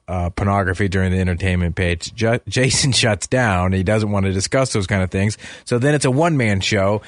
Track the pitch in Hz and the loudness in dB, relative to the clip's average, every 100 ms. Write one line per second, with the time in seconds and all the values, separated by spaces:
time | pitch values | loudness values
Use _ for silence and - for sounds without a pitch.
0 | - 90 87 - 101 101 92 90 101 95 | -8 -4 -4 -2 0 0 0 0 0 0
1 | 92 92 92 85 95 90 87 82 87 85 | 0 0 0 0 0 0 0 0 -2 -2
2 | - - 113 120 - 127 131 - 143 113 | -6 -4 -2 -2 -2 0 0 0 0 2
3 | 120 101 - 127 120 90 92 95 95 110 | 0 0 -2 0 2 2 2 0 2 0
4 | 107 101 95 95 - 135 131 110 92 101 | 0 0 0 -2 0 0 0 -2 -2 -2
5 | 92 95 101 - - - - 123 139 147 | 0 0 0 -2 -10 -14 -4 0 2 2
6 | 135 131 170 147 113 95 - 104 95 107 | 2 2 2 2 2 0 0 0 2 0